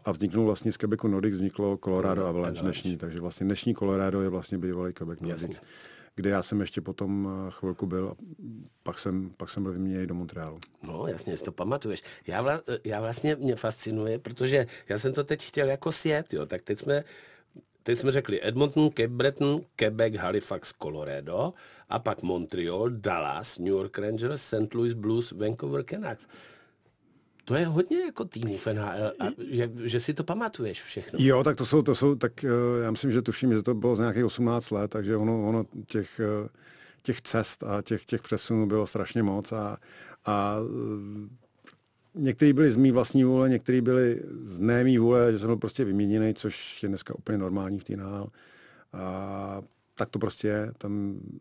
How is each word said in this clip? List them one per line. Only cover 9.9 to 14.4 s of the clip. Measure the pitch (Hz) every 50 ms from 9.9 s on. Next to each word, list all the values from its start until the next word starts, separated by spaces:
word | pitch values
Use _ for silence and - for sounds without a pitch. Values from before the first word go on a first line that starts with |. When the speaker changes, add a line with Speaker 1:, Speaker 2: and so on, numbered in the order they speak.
| 92 92 92 87
Speaker 1:
do | 87
Montrealu. | 87 90 80 82 85 80 78 78 80 - - _ _ -
Speaker 2:
No, | - 82 82 - 85
jasně, | 90 82 - - 85 78
si | -
to | -
pamatuješ. | 85 - 90 104 135 143 - 110 92 - - - - - - -
Já | 90 104 123
vla-, | 139 151 160 - -
eh, | 123 107 -
já | 107 107 104
vlastně, | 113 113 123 120 - 151 151
mě | 143 139 131 117
fascinuje, | - - 110 110 - - 110 113 110 107 110 113 120
protože | - 113 120 -